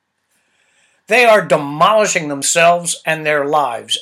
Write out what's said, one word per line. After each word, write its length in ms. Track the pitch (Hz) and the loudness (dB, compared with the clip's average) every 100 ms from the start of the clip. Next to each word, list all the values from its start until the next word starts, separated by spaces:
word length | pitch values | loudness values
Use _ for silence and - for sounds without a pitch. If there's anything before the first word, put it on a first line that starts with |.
| _ _ _ _ _ _ _ _ _ _ _ | _ _ _ _ _ _ _ _ _ _ _
They 180 | 233 | 2
are 200 | 240 214 | 4 4
demolishing 840 | 170 160 143 147 180 220 202 180 151 | 2 -2 -2 0 2 2 0 -2 -6
themselves 760 | 139 135 170 165 175 170 - - | -6 -4 2 2 2 -2 -8 -6
and 180 | 160 | -6
their 200 | 151 151 | -2 -2
lives 540 | 143 151 135 113 107 - | 0 0 -2 -6 -8 -8